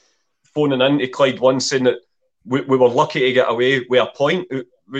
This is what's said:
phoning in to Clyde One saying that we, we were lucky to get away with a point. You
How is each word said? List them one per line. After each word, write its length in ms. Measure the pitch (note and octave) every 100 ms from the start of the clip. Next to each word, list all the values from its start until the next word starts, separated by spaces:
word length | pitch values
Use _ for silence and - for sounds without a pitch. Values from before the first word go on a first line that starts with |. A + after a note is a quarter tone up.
| _ _ _ _
phoning 400 | _ D3+ D3 C3+
in 160 | C3+ C#3+
to 80 | B2+
Clyde 320 | - C3+ A2
One 180 | B2+ C3+
saying 260 | - C3+
that 160 | B2+ - _ _ _ _
we, 160 | - C3+
we 160 | - C3
were 120 | B2
lucky 320 | B2 D3 D#3+
to 120 | B2+
get 160 | B2 A2+
away 380 | A#2 B2+ C3+ A#2+
with 140 | B2
a 100 | A2
point. 320 | - C#3+ F3+ F3+
You 160 | C3+ - _ _ C3+